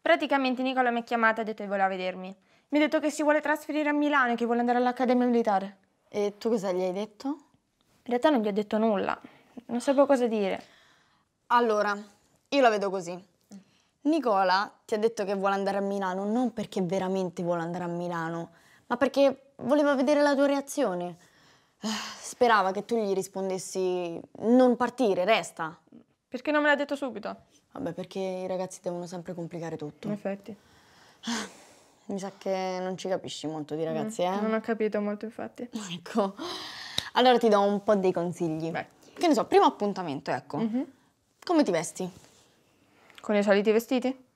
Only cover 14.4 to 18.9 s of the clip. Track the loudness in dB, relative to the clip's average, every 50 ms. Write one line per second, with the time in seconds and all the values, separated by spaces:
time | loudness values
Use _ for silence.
14.4 | 4 4 4 2 2 -2 -8 _ _ -4 -4 0 0 0 0 0 -4 -2 -2 0
15.4 | 0 0 0 0 -2 -2 -2 -2 -2 -2 -2 -2 -4 -4 -4 -4 -4 -2 0 0
16.4 | 0 -2 -4 -6 -10 -6 -4 -4 -2 0 0 -2 -2 -2 -2 -2 -2 -4 -4 -4
17.4 | -2 -2 -2 -2 -2 -4 -6 -6 -6 -6 -6 -6 -6 -6 -4 -4 -4 -6 -6 -8
18.4 | -8 -10 -14 _ _ _ _ _ _ _